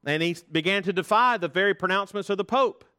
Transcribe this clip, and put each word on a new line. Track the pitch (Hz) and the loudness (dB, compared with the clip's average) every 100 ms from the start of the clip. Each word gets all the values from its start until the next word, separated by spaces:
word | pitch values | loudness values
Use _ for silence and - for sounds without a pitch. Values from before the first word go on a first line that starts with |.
| 143 | -2
And | 151 | -2
he | 170 | -2
s-, | 170 | -4
began | _ 160 160 196 | _ -2 0 0
to | 180 | 0
defy | 185 165 214 247 233 | -4 0 2 2 0
the | 170 | -2
very | 185 202 | 0 0
pronouncements | 190 185 190 196 208 196 | 0 0 0 -2 -8 -6
of | 202 | -4
the | |
Pope. | 202 247 254 - _ | -2 0 0 -2 _